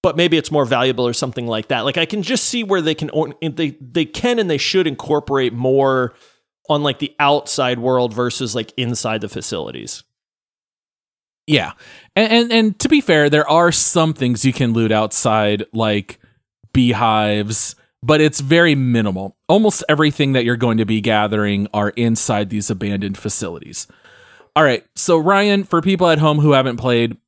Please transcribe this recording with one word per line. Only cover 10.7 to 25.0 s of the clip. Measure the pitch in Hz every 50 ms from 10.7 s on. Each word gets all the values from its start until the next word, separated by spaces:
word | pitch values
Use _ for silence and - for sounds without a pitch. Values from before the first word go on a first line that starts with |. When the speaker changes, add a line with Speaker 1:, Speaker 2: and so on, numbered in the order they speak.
| _ _ _ _ _ _ _ _ _ _ _ _ _ _ _
Speaker 2:
Yeah. | - 151 127 87 73 - _ - - - - - _ _
And, | - 226 220
and, | 226 233 240 240
and | 226 226 220 214 196 _
to | - 277
be | 311 294
fair, | - - 165 151 147 147
there | 147 151 147 147
are | 156 165 170 175
some | - - - - - 175 160 160 147
things | - 131 123 123 104 -
you | 135 123
can | - 135 117
loot | 113 117 113 107
outside, | 110 107 110 104 - - - 123 107 110 107 104 104 101 104 _ -
like | 110 113 110 104 104 98 - - _ _ _ _ _ _ _ _ _ _ _
beehives, | - 131 123 120 117 104 120 113 110 110 107 107 104 107 101 104 110 - - - - _ _ _ _ _
but | - 120 151 151
it's | 156 151 - -
very | 139 135 156 170 175 165 147
minimal. | 139 131 123 120 117 107 104 92 95 98 95 _ _ _
Almost | - 175 208 220 208 - - - -
everything | 151 147 156 147 143 - 147 139
that | 135 127 120
you're | 117 123
going | 113 123 120 113 110
to | 110
be | 101 110 110
gathering | 101 117 110 107 107 104 110 104 104 101 101 101 101 104 -
are | 104 104 104
inside | - 117 120 117 113 - - - 117 104 107 95
these | 110 107 101 -
abandoned | 107 92 110 101 101 98 101 98 95 -
facilities. | - 107 - - 110 87 85 76 - - - - - _ _ _ _ - - - - - - _ - _ _
All | 156 156
right. | 139 123 110 _ _ _
So, | -